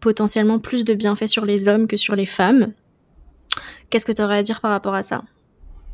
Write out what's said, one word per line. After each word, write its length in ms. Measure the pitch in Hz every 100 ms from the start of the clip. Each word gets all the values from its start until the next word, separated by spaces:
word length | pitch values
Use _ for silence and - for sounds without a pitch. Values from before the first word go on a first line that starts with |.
potentiellement 580 | 226 214 214 220 214 226
plus 260 | - 247
de 80 | 226
bienfaits 360 | 208 214 208 214
sur 180 | 233 208
les 200 | 208 196
hommes 200 | 208 220
que 100 | 208
sur 180 | -
les 120 | 202 196
femmes. 480 | - 185 269 220 - _ _ _ _ - _ _ - - - _
Qu'est-ce 160 | 226
que 80 | -
t'aurais 260 | 214 208 208
à 40 |
dire 180 | 208 220
par 120 | 220
rapport 220 | 202 202
à 100 | 196
ça ? 180 | 202 - 220 _ _ _ - - -